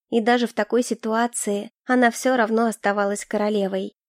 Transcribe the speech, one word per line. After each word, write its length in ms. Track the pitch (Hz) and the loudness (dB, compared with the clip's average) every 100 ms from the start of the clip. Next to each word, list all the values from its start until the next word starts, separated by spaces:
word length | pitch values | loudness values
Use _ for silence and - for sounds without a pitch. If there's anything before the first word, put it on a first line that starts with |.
| _ | _
и 100 | 233 | 0
даже 260 | 220 247 233 | 2 2 0
в 60 | |
такой 300 | - 202 233 | -2 0 0
ситуации 880 | - 220 220 226 240 - 214 202 214 _ - | 0 -4 -2 -2 -2 -2 -4 -4 -6 _ -2
она 240 | 254 233 | 2 2
все 260 | - 254 254 | 2 0 2
равно 300 | 220 220 233 | 2 2 0
оставалась 580 | - 202 202 202 202 | 0 -2 0 0 -4
королевой. 720 | - 208 208 214 190 190 202 - | -4 -2 0 0 -2 -4 -6 -12